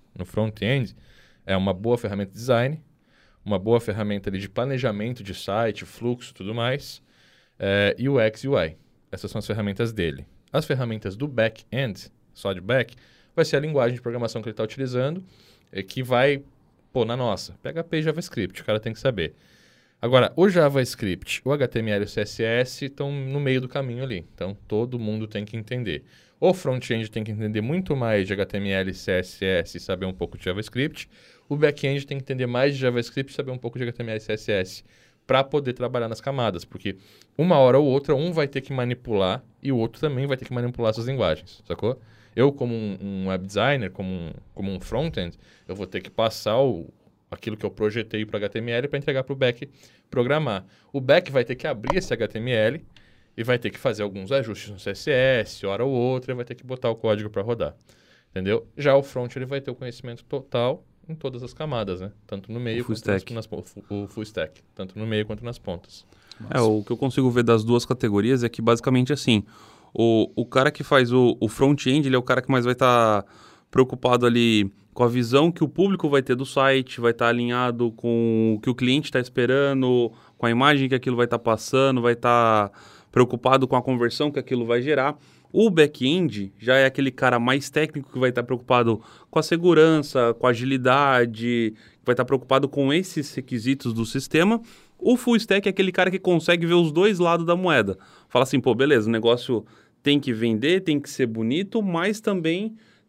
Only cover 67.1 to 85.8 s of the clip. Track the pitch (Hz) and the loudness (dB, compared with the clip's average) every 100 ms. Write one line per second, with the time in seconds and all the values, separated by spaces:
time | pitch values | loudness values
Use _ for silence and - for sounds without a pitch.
67.1 | 131 127 120 117 113 110 120 - 123 117 | 2 2 4 4 4 4 2 2 -2 0
68.1 | 101 110 131 117 - 117 117 135 127 127 | 2 2 2 0 0 2 2 4 2 2
69.1 | 143 - 107 - - - - _ - 117 | 0 2 2 2 -10 -20 -20 _ 0 4
70.1 | 113 - - 117 131 139 151 143 139 123 | 4 2 -2 0 2 2 0 2 4 6
71.1 | 127 123 - 107 - 139 147 131 143 139 | 6 4 4 -2 2 2 4 2 2 2
72.1 | 127 123 127 117 131 120 123 127 120 110 | 0 2 0 2 2 2 2 4 6 4
73.1 | 107 - - - - _ 131 127 127 127 | 2 -2 -14 -20 -20 _ 2 2 2 0
74.1 | 123 120 120 117 107 101 - _ - 120 | 4 4 4 4 4 2 -4 _ 0 0
75.1 | 123 113 135 170 170 151 - 196 185 156 | 2 2 4 4 2 -2 2 0 2 2
76.1 | 143 131 127 135 - 135 135 127 - 117 | 2 2 -2 -2 2 4 2 0 -2 0
77.1 | 117 117 120 120 123 123 120 120 117 120 | 2 0 2 0 0 -2 0 -2 -2 -2
78.1 | 117 117 113 113 107 131 123 127 139 151 | 0 2 4 2 2 0 0 2 2 2
79.1 | 131 123 - 123 135 139 135 127 123 117 | -2 -2 0 2 2 2 2 2 2 2
80.1 | - - _ 117 117 139 147 131 127 131 | -4 -20 _ 0 4 4 4 2 0 0
81.1 | 120 120 117 117 110 - 131 135 127 120 | 0 0 0 0 0 0 2 4 4 2
82.1 | 120 120 120 117 107 101 - - - _ | 2 2 4 6 4 2 -4 -20 -20 _
83.1 | 123 123 117 131 135 127 131 127 127 120 | 4 4 4 4 4 4 0 0 0 0
84.1 | - 151 143 123 127 117 120 131 139 135 | 0 -2 -2 -2 -2 0 0 2 0 0
85.1 | 147 _ _ _ - 220 165 | -4 _ _ _ 2 4 6